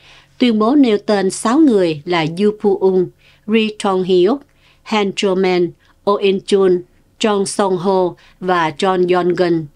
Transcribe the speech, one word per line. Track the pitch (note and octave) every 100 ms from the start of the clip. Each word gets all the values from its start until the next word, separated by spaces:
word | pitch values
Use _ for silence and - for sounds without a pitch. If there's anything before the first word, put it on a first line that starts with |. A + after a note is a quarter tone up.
| - - _ -
Tuyên | B3 G#3+
bố | A3 D4
nêu | B3 G3+
tên | - G3+ F#3+
sáu | - A3 C#4
người | D4+ G3+ F3 D3+ F3
là | F3 D#3 E3+
Yu | G#3 G#3
Pu-ung, | G#3 F#3+ F#3+ F#3 F3 - _ _ -
Ri | A3 A3 G#3+
Tong-hyuk, | G3+ F#3 F#3 F3+ F#3 C#4+ - _ _ _
Han | - G#3+ G3+ F#3+
Jo-man, | G3+ F#3+ F#3+ F3+ E3+ - _ _ -
Oh | G#3
In-chun, | G3 F#3+ - G3 F#3+ F3+ F3 _ _ -
Chong | A3 G3+ G3
Song-ho | - G3+ F#3 F#3+ F#3+ F3+ E3+ _ -
và | F#3 F3 D#3 D3
Chon | F#3+ F#3
Yon-gun. | F3+ F3+ F3+ F3 F3+ E3 D3+